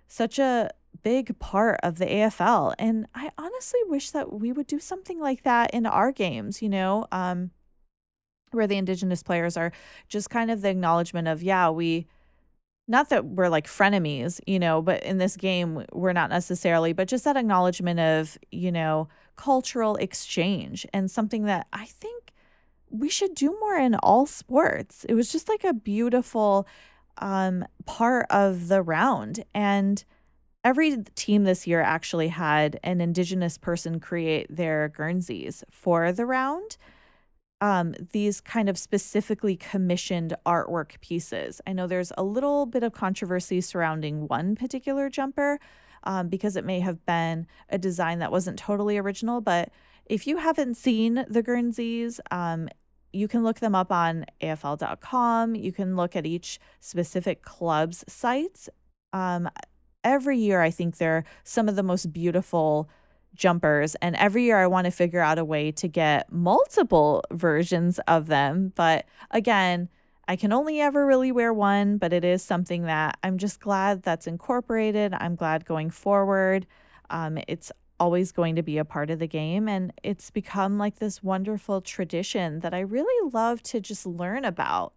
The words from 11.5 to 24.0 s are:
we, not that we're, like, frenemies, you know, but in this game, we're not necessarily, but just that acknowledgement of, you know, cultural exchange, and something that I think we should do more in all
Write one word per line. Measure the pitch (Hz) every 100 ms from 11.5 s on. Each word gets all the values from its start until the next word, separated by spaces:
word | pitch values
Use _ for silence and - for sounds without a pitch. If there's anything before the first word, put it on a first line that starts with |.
| 190 170
we, | 160 170 165 165 _ _ _ _ _ _ _ -
not | 240 294
that | 262 -
we're, | 185 180
like, | 160 -
frenemies, | - 202 196 156 139 147 - -
you | 190
know, | 170 160
but | 165 160
in | - 190
this | 185 180
game, | 190 180 170 156 -
we're | - 185
not | 175 147
necessarily, | 175 - 175 180 165 165
but | 165 190
just | 254
that | 294 269
acknowledgement | 226 185 180 180 175 170
of, | 160 160 156 - _
you | 175 180
know, | 170 160 156 156 _ _
cultural | - - 262 - 247 220 208
exchange, | 196 - - - 175 185 73 - -
and | 196 190
something | - 214 220
that | 208 185 -
I | 202 220
think | - 427 480 - _ _ _ _ _ -
we | 220 285
should | - 392
do | 311 277 415
more | 427 359
in | 254
all | 220